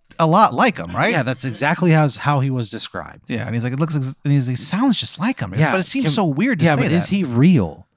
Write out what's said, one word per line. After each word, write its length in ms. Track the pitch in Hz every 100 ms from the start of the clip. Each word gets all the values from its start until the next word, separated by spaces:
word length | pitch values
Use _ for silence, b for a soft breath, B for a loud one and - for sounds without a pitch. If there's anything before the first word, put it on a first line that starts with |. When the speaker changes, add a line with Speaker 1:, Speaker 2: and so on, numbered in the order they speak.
| _ -
Speaker 1:
a 80 | 160
lot 260 | 180 214
like 240 | 123 233 156
him, 180 | 85 92
right? 160 | 180
Speaker 2:
Yeah, 100 | 180
that's 240 | 120 127 131
exactly 460 | 113 143 170 180
how, 160 | 156 147
how 300 | - 143 147
he 100 | 135
was 220 | 127 110
described. 580 | 110 - 90 78 - -
Speaker 1:
Yeah, 160 | 117 107
and 80 |
he's 100 | 117
like, 100 | 123
"It 60 | 135
looks 160 | 160 151
ex-, 240 | 131 135
and 100 | 143
he's, 140 | 143 127
he 80 | 127
sounds 440 | - 185 269 214
just 200 | - -
like 200 | 214 262
him." 140 | 98 110
Speaker 2:
Yeah, 160 | 151
Speaker 1:
But 100 | 185
it 40 | 175
seems 200 | 269 226
Speaker 2:
can, 60 |
Speaker 1:
so 120 | 147 180
weird 320 | 135 247 196
to 60 | 165
Speaker 2:
yeah, 100 | 139
Speaker 1:
say 60 |
Speaker 2:
but 80 | 143
Speaker 1:
that. 60 | 170
Speaker 2:
is 140 | 160
he 140 | 196
real? 600 | 156 120 160 160 87 78 -